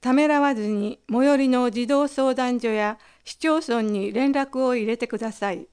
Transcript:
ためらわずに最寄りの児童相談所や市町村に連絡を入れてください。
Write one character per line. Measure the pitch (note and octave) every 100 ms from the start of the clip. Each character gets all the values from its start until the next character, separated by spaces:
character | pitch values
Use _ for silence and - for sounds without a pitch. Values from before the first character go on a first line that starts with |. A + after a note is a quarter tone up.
た | B3
め | C4 D4+
ら | D4
わ | C#4+ A#3+
ず | G#3
に | G#3 G#3 - _
最 | A3+ C4+
寄 | C#4+
り | C4+
の | B3+ B3
児 | A3 A#3+
童 | C#4 C#4+
相 | C#4 C4+ B3+
談 | B3+ B3
所 | A#3
や | A3 G#3 A3+ - _
市 | - -
町 | D#4+ D#4
村 | D#4+ A#3
に | A3 G#3 G3+
連 | G#3 C4+
絡 | C#4 C#4 B3+ C4
を | B3
入 | G#3+
れ | A#3
て | A#3
く | A3+
だ | A3+
さ | G#3 G3+
い。 | F#3 -